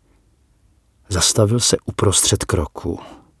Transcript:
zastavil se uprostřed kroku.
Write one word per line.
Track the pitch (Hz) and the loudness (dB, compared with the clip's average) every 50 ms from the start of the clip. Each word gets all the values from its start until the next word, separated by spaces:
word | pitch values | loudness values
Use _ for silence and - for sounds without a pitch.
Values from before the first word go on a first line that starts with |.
| _ _ _ _ _ _ _ _ _ _ _ _ _ _ _ _ _ _ _ _ _ - | _ _ _ _ _ _ _ _ _ _ _ _ _ _ _ _ _ _ _ _ _ -6
zastavil | 95 85 - - - - 107 101 117 123 | -2 0 0 2 2 2 2 2 2 0
se | - - - - - | 0 0 -2 -2 -4
uprostřed | - - - - 104 92 - - - 104 - - | -8 -4 -2 0 2 2 2 2 2 2 0 0
kroku. | - - 82 76 - - - - 85 - - - - - - - _ _ | 0 -2 -2 -2 -4 -8 -10 -8 -8 -8 -8 -12 -18 -20 -20 -20 _ _